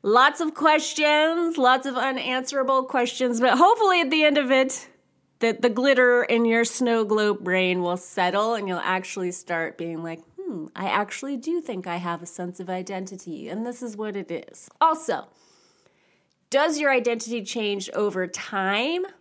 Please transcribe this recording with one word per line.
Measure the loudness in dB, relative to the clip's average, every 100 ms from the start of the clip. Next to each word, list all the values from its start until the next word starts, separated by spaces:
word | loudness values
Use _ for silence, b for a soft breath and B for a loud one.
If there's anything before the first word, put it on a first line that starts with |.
Lots | 4 6 6 4
of | -6
questions, | 2 4 4 0 0 4 4 2 0 -2 2
lots | 4 4
of | 0 -2
unanswerable | -2 -2 -4 -4 -4 -2 0 0
questions, | 0 -2 -2 0 -2 2
but | 2 6
hopefully | 6 6 4 4
at | 2
the | 4
end | 4 4
of | 4
it, | 2 2 -2 -14 _ _ _ _ _
that | -2 2
the | 0
glitter | 2 4 6 6 4
in | 2 2
your | 4 2
snow | 0 0 0 2
globe | 2 2 2 0
brain | 0 2 2 0
will | -2 -4
settle | -6 0 0 2 0
and | -2
you'll | -4 -4
actually | -2 -2 -4 -6 -6
start | -6 -6 -4 -4 -6
being | -8 -8
like, | -10 -12 _ -14
"Hmm, | -10 -10 -10
I | -8
actually | -2 -2 -2 -8 -8
do | -8 -4 -4
think | -4 -8
I | -6 -6
have | -6 -6
a |
sense | -10 -10 -10 -10
of | -8
identity, | -8 -6 -10 -10 -14 -12 -12 -10
and | -8
this | -8 -8
is | -12 -8
what | -8
it | -8 -8
is." | -10 -12 -20 -20 _
Also, | 2 2 -4 -6 -8 b b b b b b b b b b _ _
does | 0 2 2
your | 2
identity | 2 2 -2 -4 -8
change | -6 -4 -4 -4 -6
over | -4 -2 -2
time | -4 -6 -6 -2 0 0 0 -2 -6 -10